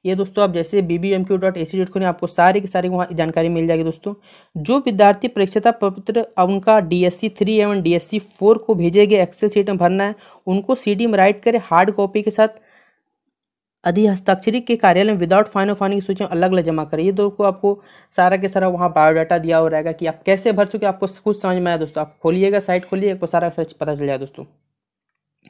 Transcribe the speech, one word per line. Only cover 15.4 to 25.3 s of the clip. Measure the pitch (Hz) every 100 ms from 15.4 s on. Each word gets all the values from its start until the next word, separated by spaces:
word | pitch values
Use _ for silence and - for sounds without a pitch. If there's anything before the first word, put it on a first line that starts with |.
| 208
fine | 196 196
और |
fine | 202 196
की | 202
सूची | 190 190
में | 196
अलग-अलग | 170 185 185
जमा | 165 156
करें। | 151 156
ये | 180
दो | 196 202
को | 202
आपको | 202 190 202 202 _ - _ -
सारा | 180 190
के | 190
सारा | 190 185
वहाँ | 175 180
बायोडाटा | 160 156 160 160 175
दिया | 160 160
हुआ | 160
रहेगा | 156 160
कि | 160 165
आप | 156
कैसे | - 190 226
भर | 202 202
चुके, | 220 202
आपको | 190 190
खुद | - 214
समझ | 208 190 180
में | 175
आया | 165
दोस्तों। | 156 151
आप | 151 _
खोलिएगा, | 165 180 196 202
साइट | 196 180
खोलिए, | 180 190 202
आपको | 190 165
सारा | 170 170
सच | 165 160
पता | - 151
चल | 143
जाएगा | 143 135
दोस्तों। | 135 139 135 _ _ _ _ _ _ _ _